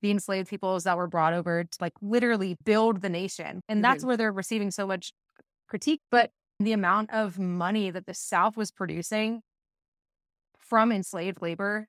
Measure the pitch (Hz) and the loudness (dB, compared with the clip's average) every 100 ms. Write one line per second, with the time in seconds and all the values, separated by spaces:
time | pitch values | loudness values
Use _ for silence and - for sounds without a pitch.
0 | 208 202 - 190 185 196 190 185 180 175 | 0 0 0 -4 -4 -4 -2 -2 0 0
1 | 175 170 160 175 175 170 170 - 170 - | 0 2 2 2 0 -2 -4 -6 -8 -6
2 | 202 233 240 220 190 175 - 214 226 202 | -2 2 2 2 -2 -2 2 4 4 2
3 | 190 170 185 - 165 185 - 214 233 269 | -2 -4 -4 -8 -10 -10 -2 2 4 4
4 | 254 233 220 190 180 220 202 190 196 190 | 2 0 0 -2 -4 -2 -2 -4 -4 -4
5 | - - _ _ _ _ _ 208 - 311 | -8 -18 _ _ _ _ _ -4 0 -2
6 | _ 247 233 _ _ - 208 214 180 202 | _ 4 4 _ _ -2 0 2 4 2
7 | 214 220 208 180 185 175 175 214 196 180 | 2 -2 -2 -2 -4 -2 0 0 -2 -4
8 | 202 180 - 185 202 220 208 - 185 160 | -10 -10 -2 2 2 0 -6 -6 -6 -4
9 | - 214 220 226 - _ _ _ _ _ | -4 -2 -2 -4 -12 _ _ _ _ _
10 | _ _ _ _ _ _ - 226 226 202 | _ _ _ _ _ _ 0 4 4 2
11 | 180 180 180 180 170 165 202 214 | -4 -6 -6 -4 -6 -4 -4 -4